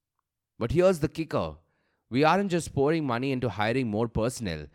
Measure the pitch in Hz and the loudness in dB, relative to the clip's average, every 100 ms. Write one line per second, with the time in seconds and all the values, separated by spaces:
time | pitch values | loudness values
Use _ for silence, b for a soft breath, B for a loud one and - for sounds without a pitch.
0 | _ _ _ _ _ - 117 139 180 175 | _ _ _ _ _ -6 -2 4 4 4
1 | 147 - 160 135 85 76 _ _ _ _ | -2 -4 -4 -2 -4 -8 _ _ _ _
2 | - 120 151 185 202 170 - - 139 165 | -4 2 4 4 2 -2 -4 0 2 2
3 | 147 117 135 127 120 92 107 123 123 104 | 0 -2 -2 -2 -2 -2 0 0 0 -2
4 | 117 - 131 - 107 78 73 | -2 0 -2 -2 -6 -6 -10